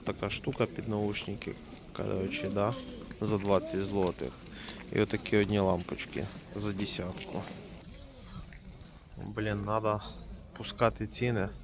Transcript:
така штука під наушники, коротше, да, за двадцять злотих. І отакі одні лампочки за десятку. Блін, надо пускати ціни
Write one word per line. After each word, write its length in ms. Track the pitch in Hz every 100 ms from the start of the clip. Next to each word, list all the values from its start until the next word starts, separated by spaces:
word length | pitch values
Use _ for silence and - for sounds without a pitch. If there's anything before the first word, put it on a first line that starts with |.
така 260 | - - 101
штука 360 | - - 135 117
під 220 | - 107
наушники, 640 | 104 104 104 - 101 - - - - -
коротше, 580 | - 101 98 98 - 98
да, 200 | 101 104 127 - - - -
за 180 | 107 107
двадцять 460 | 101 95 - 92
злотих. 480 | 98 101 90 - 65 - - - - - -
І 80 | -
отакі 360 | 107 104 - 104
одні 220 | 101 104
лампочки 680 | 95 90 - - - - 98 - - 104
за 160 | 104
десятку. 720 | 98 98 - 90 92 - 92 95 - - - - - - - - - - - - - - - - 117
Блін, 400 | 104 107 107 104
надо 360 | 101 110 107 107 - - - - - -
пускати 500 | - - 117 - 107
ціни 420 | - 123 113 101 -